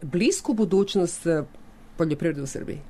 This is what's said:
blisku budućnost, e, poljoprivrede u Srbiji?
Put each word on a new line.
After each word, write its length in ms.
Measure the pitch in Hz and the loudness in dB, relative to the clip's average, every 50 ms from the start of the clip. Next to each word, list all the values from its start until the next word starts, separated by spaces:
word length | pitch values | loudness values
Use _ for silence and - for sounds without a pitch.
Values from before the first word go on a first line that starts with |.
| - | -4
blisku 500 | 143 156 175 208 302 392 - - - 247 | -2 0 2 4 2 2 2 0 0 2
budućnost, 720 | 214 220 165 185 190 196 196 - 202 175 170 - - - 165 | 2 2 4 4 4 4 4 2 2 2 0 0 -2 0 0
e, 160 | 165 151 - - - - - - - - - - - - | 0 0 0 -4 -8 -18 -20 -20 -20 -20 -20 -10 -4 -2
poljoprivrede 440 | 165 160 147 143 170 165 151 143 | 0 0 0 0 0 -2 -2 -2
u 60 | 139 135 | -4 -6
Srbiji? 300 | - - - - - 147 - - | -8 -8 -8 -8 -8 -10 -12 -14